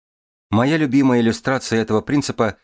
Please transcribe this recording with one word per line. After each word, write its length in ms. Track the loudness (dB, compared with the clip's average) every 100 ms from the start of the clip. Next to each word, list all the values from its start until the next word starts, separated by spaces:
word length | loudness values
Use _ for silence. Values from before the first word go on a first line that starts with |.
| _ _ _ _ -4
Моя 260 | 0 0 0
любимая 420 | 0 2 2 2
иллюстрация 600 | 2 -2 -4 -4 -2 -4
этого 180 | 0 -2
принципа — 560 | 0 -4 -2 -2 -4 -4